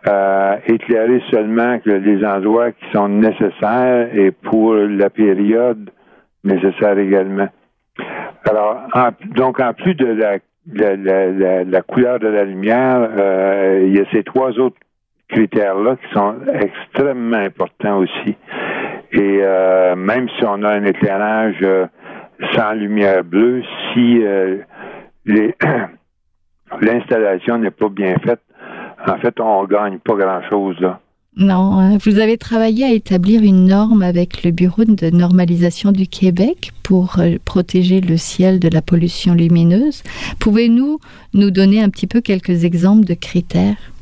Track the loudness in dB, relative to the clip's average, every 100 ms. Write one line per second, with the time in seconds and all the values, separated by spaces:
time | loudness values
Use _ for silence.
0 | 0 0 2 2 0 -2 0 -2 0 0
1 | 2 0 0 -2 0 0 0 -2 0 0
2 | 2 0 0 0 0 2 0 -4 -6 -2
3 | 0 2 0 2 -4 -2 -2 0 2 0
4 | 0 2 0 0 -2 2 2 2 0 0
5 | -2 2 0 2 0 2 0 -2 -10 _
6 | _ _ _ _ -2 0 0 0 0 0
7 | 2 0 0 -4 -6 _ _ _ _ -16
8 | -14 -12 -14 -6 -2 0 -2 -4 -4 -2
9 | -2 -2 -8 -2 -2 -2 -4 -2 -4 -2
10 | -2 0 -2 -2 _ _ -14 -2 -2 0
11 | 0 0 0 0 0 0 0 -4 -2 0
12 | 0 0 0 0 -2 -4 -2 0 0 0
13 | 0 0 0 0 0 0 0 2 2 2
14 | 0 -2 -2 -2 -2 0 -2 -2 _ _
15 | _ _ _ -2 0 0 -2 0 0 -2
16 | -4 -2 -2 -2 -4 -2 -4 -6 -12 -4
17 | -2 -2 -2 -2 -4 -6 -8 _ -4 -2
18 | -2 -4 -8 -8 -12 -12 -10 -8 -10 -12
19 | -6 -2 0 0 0 0 2 2 0 -2
20 | -2 -2 -4 -4 -4 -2 -2 -2 -2 -2
21 | -2 -2 -2 -2 -2 -2 0 0 -2 _
22 | -20 -20 -20 _ -4 -2 -2 -4 -2 0
23 | 2 0 0 2 2 0 -6 -12 -6 0
24 | 2 4 2 0 -2 -4 -10 -20 -20 -20
25 | -20 _ 0 2 2 -2 -2 -2 -6 -14
26 | _ _ _ _ _ _ _ -2 0 0
27 | -2 0 0 -2 -4 -4 -4 -4 -6 -2
28 | -2 -2 -2 -6 _ _ -20 -18 -18 -10
29 | -6 -4 -4 -4 -2 0 0 -2 -2 -6
30 | -4 -2 -2 -4 -4 -4 -4 -2 -4 -4
31 | _ _ _ 0 2 2 2 2 4 2
32 | 2 2 2 0 -2 0 0 0 0 0
33 | 0 0 2 4 6 6 6 4 4 2
34 | 2 0 -2 -2 -2 2 0 2 2 2
35 | 2 2 4 4 4 2 0 0 0 0
36 | -2 0 0 2 0 0 -10 -14 0 2
37 | 2 0 0 0 -2 -2 0 0 2 2
38 | 2 -2 -2 0 2 4 2 0 0 0
39 | 0 -2 0 2 4 4 4 4 0 -2
40 | -12 -12 -12 -2 0 2 4 2 0 -4
41 | -10 -20 -2 2 2 4 4 4 2 -2
42 | -2 -2 0 -4 0 0 0 2 4 4
43 | 4 0 -2 -4 -2 0 0 -2 -8 -18